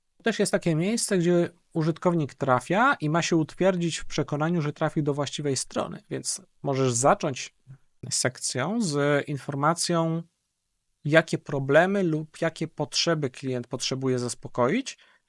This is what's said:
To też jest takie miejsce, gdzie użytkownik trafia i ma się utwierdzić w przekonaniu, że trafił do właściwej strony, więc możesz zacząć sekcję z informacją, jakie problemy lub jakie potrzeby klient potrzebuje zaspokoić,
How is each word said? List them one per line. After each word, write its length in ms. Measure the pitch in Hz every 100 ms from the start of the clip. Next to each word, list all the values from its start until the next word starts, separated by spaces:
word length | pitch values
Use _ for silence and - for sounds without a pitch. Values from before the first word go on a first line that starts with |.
| _ _
To 60 |
też 160 | 233 214
jest 140 | 196
takie 220 | - 175
miejsce, 440 | 156 180 233 - 196
gdzie 320 | 170 175 175 - _
użytkownik 640 | 165 156 160 185 170 143
trafia 600 | - 135 123 - 180 262 285
i 100 | 151
ma 120 | 165
się 140 | 156 170
utwierdzić 640 | 156 - 185 185 170 -
w 80 | -
przekonaniu, 560 | - 147 143 160 175
że 100 | 147
trafił 300 | - 156 -
do 120 | 147
właściwej 420 | 139 139 - 147 131
strony, 460 | - - - - -
więc 320 | 135 - - - _
możesz 300 | 143 135 131
zacząć 640 | 117 139 196 156 127 - _ - 135 _ _ 120
sekcję 680 | - 127 127 - 127 143 233
z 500 | 196 143 143 143 143
informacją, 920 | 143 - 143 147 170 - 170 165 165 170 _ _ _ _ _ _ _
jakie 340 | 147 156 170 160
problemy 640 | - 147 135 147 180 202
lub 380 | 180 156 156 -
jakie 280 | 165 - 156
potrzeby 600 | - 147 - - 160 139
klient 360 | - 135 127 120
potrzebuje 520 | 127 - 131 131 127
zaspokoić, 800 | 123 - - - 123 220 269 - _ _